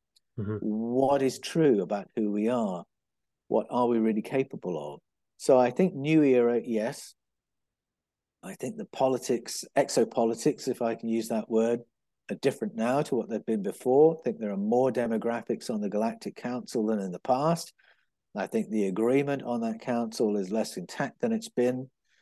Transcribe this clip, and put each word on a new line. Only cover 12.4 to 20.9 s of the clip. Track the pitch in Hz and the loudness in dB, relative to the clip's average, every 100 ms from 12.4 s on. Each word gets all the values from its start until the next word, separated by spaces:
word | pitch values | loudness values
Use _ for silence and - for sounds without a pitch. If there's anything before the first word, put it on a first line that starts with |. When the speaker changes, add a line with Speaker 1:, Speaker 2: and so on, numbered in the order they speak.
| 143 127 107 | -2 -2 -4
Speaker 2:
now | 113 113 135 | -2 0 0
to | 151 123 | 0 -2
what | - | -2
they've | 110 | -6
been | - 110 | -2 -2
before. | 98 - 131 131 160 - | -2 -4 2 6 6 4
I | |
think | - 113 | -4 -4
there | 107 | -4
are | 98 | -4
more | 104 123 131 | 0 2 2
demographics | 123 117 113 117 117 110 113 - | 0 -2 -2 -2 -4 -4 -6 -4
on | 110 | -6
the | 104 | -4
Galactic | 104 113 113 - - | -2 -2 -4 -10 -10
Council | 123 123 101 123 107 | -8 -8 -4 -2 0
than | 110 | -2
in | 95 | -4
the | 87 | -6
past. | - 127 151 170 - _ _ _ _ _ _ | 0 2 2 0 -4 _ _ _ _ _ _
I | 104 95 | -8 -4
think | 113 101 | -4 -2
the | 107 98 | 0 0
agreement | 92 113 135 143 139 | 0 2 2 2 -2
on | 123 120 | -4 -4
that | 113 110 | -4 -4
council | - 120 113 - 113 104 | -4 -2 -4 -2 0 0
is | 92 | -2
less | 107 104 - | -2 -4 -6
intact | 87 | -10